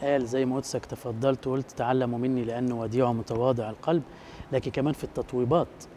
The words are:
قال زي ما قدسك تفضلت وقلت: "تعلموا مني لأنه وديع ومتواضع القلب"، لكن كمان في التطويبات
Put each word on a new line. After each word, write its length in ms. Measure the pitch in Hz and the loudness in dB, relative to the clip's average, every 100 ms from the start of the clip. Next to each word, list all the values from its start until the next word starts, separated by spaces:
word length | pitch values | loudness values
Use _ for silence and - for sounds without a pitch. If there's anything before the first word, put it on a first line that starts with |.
قال 240 | 143 143 120 | 2 2 2
زي 180 | 131 127 | 2 2
ما 100 | 131 | 0
قدسك 300 | - 123 - | -2 -4 -4
تفضلت 640 | 117 123 113 135 131 131 | -8 -6 0 2 2 0
وقلت: 240 | 135 131 | -2 -2
"تعلموا 480 | - 120 131 123 117 | -2 2 2 2 0
مني 240 | 127 127 | 0 0
لأنه 360 | 117 117 127 120 | 0 -2 -2 -2
وديع 260 | 113 117 123 | 0 2 4
ومتواضع 600 | 113 107 113 127 120 110 | 2 0 2 2 2 -2
القلب"، 340 | 110 - 170 127 - - - - | -4 0 0 0 -10 -18 -14 -2
لكن 200 | 131 135 | -2 0
كمان 220 | 135 139 | 0 0
في 100 | 139 | -2
التطويبات 640 | 131 - 117 123 123 165 143 - - | -4 -6 -4 0 4 4 2 -4 -18